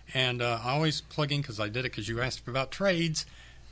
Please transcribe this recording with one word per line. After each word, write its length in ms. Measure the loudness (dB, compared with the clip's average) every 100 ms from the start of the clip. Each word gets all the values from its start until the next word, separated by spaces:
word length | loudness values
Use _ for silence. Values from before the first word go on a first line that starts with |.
| -4
And, 280 | 2 2 2
uh, 160 | 2 2
I 80 | 2
always 300 | 2 2 0
plug 300 | -2 -2 0
in, 100 | 0
'cause 180 | -2 -2
I 100 | -2
did 160 | 0 -2
it 40 |
'cause 180 | -2 -2
you 140 | 0
asked 260 | -2 -2 -2
about 240 | -2 -2
trades. 540 | 2 2 4 2 0 -4 -10 -20 -20 -12